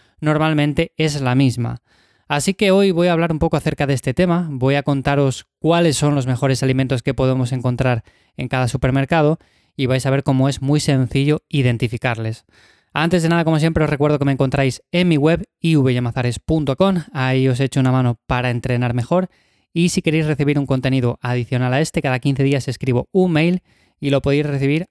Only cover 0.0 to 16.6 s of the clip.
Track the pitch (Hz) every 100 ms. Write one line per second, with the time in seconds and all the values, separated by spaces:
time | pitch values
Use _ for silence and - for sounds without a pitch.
0 | _ _ 151 156 156 151 147 143 165 -
1 | 156 147 131 127 135 123 117 123 _ _
2 | _ _ - 147 196 190 202 190 196 170
3 | 175 165 170 156 156 151 156 - 139 135
4 | - 131 180 170 170 135 127 143 143 139
5 | 139 143 139 - - _ 151 170 170 131
6 | 147 143 131 127 139 127 135 131 131 131
7 | 143 131 131 127 123 131 123 123 127 120
8 | - _ _ - 131 131 123 131 135 135
9 | 135 165 151 160 _ _ _ - 131 131
10 | 135 139 143 131 135 135 135 147 - 135
11 | 127 139 139 151 - 143 123 117 117 117
12 | 127 113 110 113 _ _ _ _ _ -
13 | 165 175 160 170 160 160 160 165 151 147
14 | 147 147 139 135 135 135 135 - _ 175
15 | 180 151 151 165 - _ 165 156 131 123
16 | 120 131 123 117 - 160